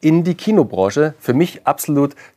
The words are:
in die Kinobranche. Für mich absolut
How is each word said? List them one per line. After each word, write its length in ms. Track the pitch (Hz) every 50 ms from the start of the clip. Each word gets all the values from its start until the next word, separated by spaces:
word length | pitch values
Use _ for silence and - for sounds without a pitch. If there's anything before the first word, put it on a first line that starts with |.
in 240 | - 156 160 170 165
die 100 | 180 165
Kinobranche. 800 | - - 214 220 190 135 - - 92 95 98 101 143 151 156 151 -
Für 160 | - - 123
mich 320 | 139 175 180 - - -
absolut 480 | 139 143 - - - 147 143 143 143 - - - - _